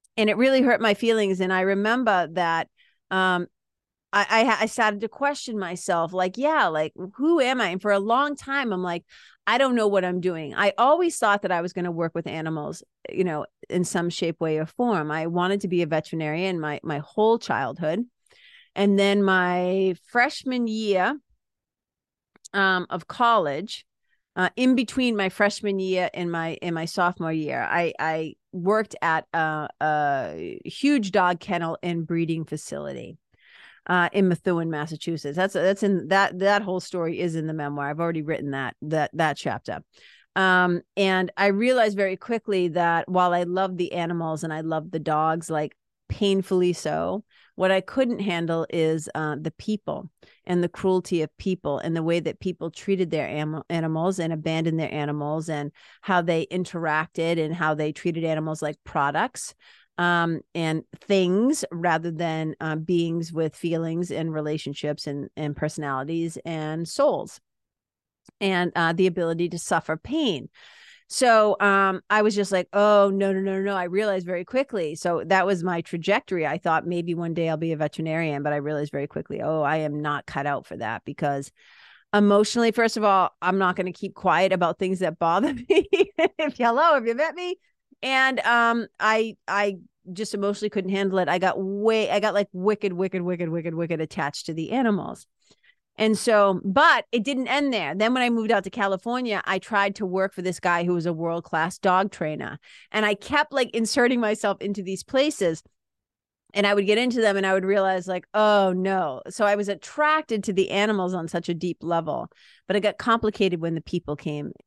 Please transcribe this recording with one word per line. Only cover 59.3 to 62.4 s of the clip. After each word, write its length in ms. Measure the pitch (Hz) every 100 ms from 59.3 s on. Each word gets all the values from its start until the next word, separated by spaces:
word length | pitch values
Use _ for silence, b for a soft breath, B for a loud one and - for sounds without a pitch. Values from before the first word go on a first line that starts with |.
| - - - b b b -
um, 420 | 175 175 170 165 -
and 300 | 170 160 160 - -
things 680 | - 196 180 190 247 311 -
rather 400 | 170 170 160 170
than, 460 | 160 170 160